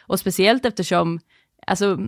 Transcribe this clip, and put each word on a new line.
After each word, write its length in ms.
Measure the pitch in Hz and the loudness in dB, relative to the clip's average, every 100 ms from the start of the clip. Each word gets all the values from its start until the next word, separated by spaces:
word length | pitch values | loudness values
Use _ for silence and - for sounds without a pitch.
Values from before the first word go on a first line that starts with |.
| - | -6
Och 140 | 190 | -4
speciellt 460 | 196 180 196 254 247 | -2 2 2 2 0
eftersom, 540 | 214 175 175 170 165 - _ _ _ - | -4 -2 0 0 -4 -10 _ _ _ -4
alltså, 320 | 185 202 180 | 0 0 0